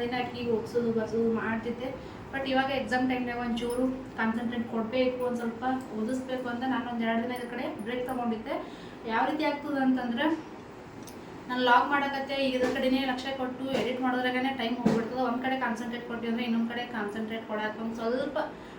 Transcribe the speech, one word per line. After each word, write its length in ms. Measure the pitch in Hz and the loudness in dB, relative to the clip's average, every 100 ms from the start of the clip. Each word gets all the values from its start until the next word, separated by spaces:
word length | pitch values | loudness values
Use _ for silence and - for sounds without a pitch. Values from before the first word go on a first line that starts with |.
ದಿನ 140 | 240 254 | 0 0
ಆಕಿಗೆ 320 | 240 240 240 | -2 -2 0
ಓದಿಸೋದು 420 | 220 220 240 233 | 0 2 2 2
ಬರ್ಸೋದು 400 | 226 214 226 226 | 2 2 2 4
ಮಾಡ್ತಿದ್ದೆ. 600 | 226 220 226 240 233 269 - - - - | 2 2 0 -2 -4 -4 -6 -10 -12 -8
But 160 | 269 269 | -4 2
ಇವಾಗ 220 | 262 262 | 2 4
ಎಕ್ಸಾಮ್ 400 | 262 214 254 262 | 0 2 2 4
ಟೈಮ್ನಾಗ 280 | 247 240 240 | 2 0 -2
ಒಂಚೂರು 800 | 240 233 240 247 262 - - - | -2 0 0 2 2 0 -6 0
ಕಾನ್ಸಂಟ್ರೇಟ್ 520 | 226 226 233 240 226 | 0 2 0 -2 -2
ಕೊಡಬೇಕು, 560 | 226 214 254 254 247 | -2 0 2 2 2
ಒಂದು 120 | 247 226 | 0 0
ಸ್ವಲ್ಪ 280 | 226 - 254 254 - 214 | -2 -2 -2 -2 -2 -4
ಓದಿಸ್ಬೇಕು 500 | 220 254 254 254 247 | -2 -2 -2 -4 -4
ಅಂತ 120 | 233 | -2
ನಾನು 300 | 254 254 240 | 0 -2 -2
ಒಂದು 140 | 233 | 0
ಎರಡು 180 | 226 226 | 2 2
ದಿನ 100 | 240 | 0
ಇದ್ರ 160 | 247 233 | -4 -6
ಕಡೆ 320 | 233 302 233 | -4 -4 -6
ಬ್ರೇಕ್ 260 | 214 247 247 | -4 -2 -2
ತೊಗೊಂಡಿದ್ದೆ. 600 | 247 233 220 277 330 - - - - 226 | -2 0 -2 -2 -6 -6 -12 -14 -10 -2
ಯಾವ 180 | 226 - | 2 2
ರೀತಿ 140 | 302 | 2
ಆಗ್ತದೆ 360 | 294 285 294 269 | 0 0 -2 2
ಅಂತಂದ್ರೆ, 800 | 262 254 240 233 311 330 - - - - - - - - - - - | 4 4 2 2 2 2 -4 -14 -14 -16 -16 -14 -14 -14 -14 -12 -4
ನಾನು 120 | 247 | 2
ವ್ಲಾಗ್ 300 | 247 247 285 | 8 8 6
ಮಾಡಕತ್ತೆ, 440 | 285 277 269 269 | 2 2 0 -2
ಇದ್ರ 320 | 277 262 254 247 | 0 2 2 2
ಕಡೆನೇ 240 | 269 254 269 | 2 4 4
ಲಕ್ಷ್ಯ 320 | 269 247 269 | 2 0 -2
ಕೊಟ್ಟು 400 | 262 254 - 269 | -2 -4 -4 0
ಎಡಿಟ್ 300 | 254 208 247 | 0 0 0
ಮಾಡೋದ್ರಾಗನೇ 540 | 254 254 254 254 262 262 | 0 2 2 2 0 0
ಟೈಮ್ 180 | 233 240 | 0 2
ಹೋಗ್ಬಿಡ್ತದೆ. 440 | 214 220 226 247 | 4 4 2 0
ಒಂದು 220 | 247 233 | 0 0
ಕಡೆ 180 | 262 262 | 0 0
ಕಾನ್ಸಂಟ್ರೇಟ್ 480 | 240 220 240 233 - | 0 -2 -6 -6 -6
ಕೊಟ್ಟಿವಿ 240 | 226 233 | -4 -2
ಅಂದ್ರೆ 120 | 233 | 0
ಇನ್ನೊಂದು 260 | 247 233 226 | 0 2 0
ಕಡೆ 160 | 247 240 | -2 -4
ಕಾನ್ಸಂಟ್ರೇಟ್ 640 | 226 202 220 214 226 220 | -4 -4 -2 -4 -4 -4
ಕೊಡಕ್ಕೆ 340 | 214 214 220 | -2 -2 -2
ಒಂದು 140 | 226 226 | -4 -2
ಸ್ವಲ್ಪ 420 | 226 262 277 - - - - | 0 0 0 -2 -4 -6 -14